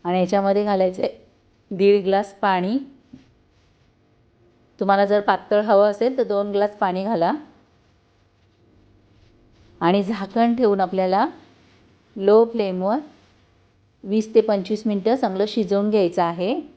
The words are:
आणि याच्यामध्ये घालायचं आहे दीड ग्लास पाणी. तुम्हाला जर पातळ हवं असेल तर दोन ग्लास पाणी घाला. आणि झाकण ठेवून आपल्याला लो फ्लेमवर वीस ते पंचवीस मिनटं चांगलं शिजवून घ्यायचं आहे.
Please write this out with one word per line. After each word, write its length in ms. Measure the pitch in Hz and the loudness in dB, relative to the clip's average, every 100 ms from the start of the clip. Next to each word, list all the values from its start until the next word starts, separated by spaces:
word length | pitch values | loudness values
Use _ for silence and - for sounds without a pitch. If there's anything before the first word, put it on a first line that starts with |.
आणि 140 | 175 185 | -2 -2
याच्यामध्ये 440 | 180 202 196 196 | 0 0 0 0
घालायचं 380 | 208 190 185 185 | 0 0 0 0
आहे 60 | - - _ _ _ _ _ | -6 -6 _ _ _ _ _
दीड 320 | 185 202 202 | 2 4 4
ग्लास 300 | 190 196 208 | 2 -2 -2
पाणी. 440 | - 202 185 185 254 277 - _ - _ _ _ _ _ _ _ _ _ _ _ _ _ _ _ _ | -4 -2 0 0 -4 -6 -20 _ -20 _ _ _ _ _ _ _ _ _ _ _ _ _ _ _ _
तुम्हाला 260 | 196 196 | 2 2
जर 140 | 202 208 | 4 2
पातळ 400 | 202 190 - 208 | 2 -2 0 0
हवं 280 | 214 202 208 | 4 4 4
असेल 260 | 208 233 262 | 2 -2 -2
तर 60 | |
दोन 280 | 202 202 202 | -2 -2 -2
ग्लास 240 | 202 208 208 | -2 -2 -2
पाणी 260 | 196 180 | -4 -2
घाला. 280 | 196 208 170 302 - _ _ _ _ _ _ _ _ _ _ _ _ _ _ _ _ _ _ _ _ _ _ - | -4 -2 -2 -2 -10 _ _ _ _ _ _ _ _ _ _ _ _ _ _ _ _ _ _ _ _ _ _ -4
आणि 200 | 170 202 | -2 0
झाकण 520 | 190 214 190 233 233 | -2 -6 -6 -2 0
ठेवून 240 | 233 233 196 | 2 0 2
आपल्याला 440 | 185 190 185 190 302 - - _ _ _ _ _ _ | -2 -2 0 0 -2 -6 -20 _ _ _ _ _ _
लो 280 | 214 196 214 | -2 4 4
फ्लेमवर 540 | 226 233 202 185 190 262 302 - _ _ _ _ _ _ _ _ | 4 0 -4 -2 -2 -2 -6 -20 _ _ _ _ _ _ _ _
वीस 300 | 190 214 214 | -4 -2 2
ते 60 | 220 | 0
पंचवीस 420 | 214 202 180 214 | 2 -4 -4 -4
मिनटं 300 | 220 202 196 | -4 -2 -2
चांगलं 300 | 262 220 190 208 | -2 -2 -2 -2
शिजवून 420 | 233 185 202 208 | -2 -2 0 0
घ्यायचं 340 | 214 180 180 | 0 0 0
आहे. 300 | 170 170 180 311 - | -2 -2 -4 -4 -8